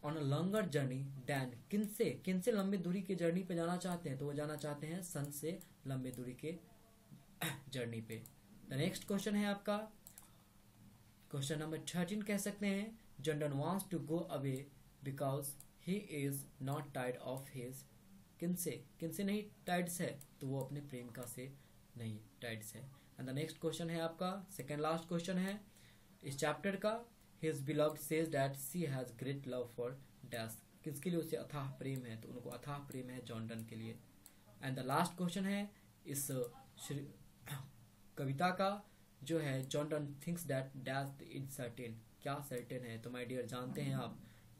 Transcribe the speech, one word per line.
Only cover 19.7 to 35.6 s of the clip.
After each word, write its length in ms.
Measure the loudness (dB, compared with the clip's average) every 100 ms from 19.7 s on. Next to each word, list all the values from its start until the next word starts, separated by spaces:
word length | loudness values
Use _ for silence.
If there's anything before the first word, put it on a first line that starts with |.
| 2 2 0
है? 180 | -2 -2 -10 -6
तो 60 | -2
वो 140 | 0
अपने 200 | -2 -4
प्रेमिका 400 | -6 -8 -8 -8
से 320 | -8 -8 -10 -12 -18 -20 -16 -6
नहीं 220 | -4 -4 -8 -8
टाइड्स 340 | -6 -4 -6 -10
है। 160 | -12
And 380 | -14 -16 -6 -2
the 120 | 0
next 160 | -2 0
question 300 | -2 0 0
है 120 | 0
आपका, 460 | 0 0 -2 -2 -6
सेकंड 280 | -8 -4 0
लास्ट 280 | 2 2 2
क्वेश्चन 300 | 0 2 2
है 240 | 2 0 -6 -18 -20 -20 -20 -10
इस 140 | -6 0
चैप्टर 380 | 2 2 2 2
का, 300 | 2 0 -2 -16 -20 -2 0
his 120 | 2
beloved 400 | 2 6 6 4
says 300 | 2 4 4
that 220 | 4 4
she 360 | 2 -2 0 2
has 180 | 2 0
great 360 | -2 -2 -2
love 240 | -2 -2 -2 -2
for 100 | -2 -4 -10 -16 -8
dash। 260 | -4 -4 -6 -14 -8
किसके 260 | -6 -2 2
लिए 100 | 2
उसे 160 | 2 0
अथाह 360 | -2 -2 -4
प्रेम 340 | -4 -2 -2 -4
है? 160 | -6
तो 80 | -8
उनको 200 | -8 -8
अथाह 300 | -6 -6 -6
प्रेम 300 | -6 -6 -6
है 160 | -8 -6
जॉन 220 | -4 -4
डन 180 | -4 -6
के 100 | -6
लिए। 240 | -6 -8 -12 -20 -20 -20 -20 -6 -2
And 120 | 0
the 120 | 4
last 220 | 4 4
question 320 | 2 0 2
है 280 | 2 2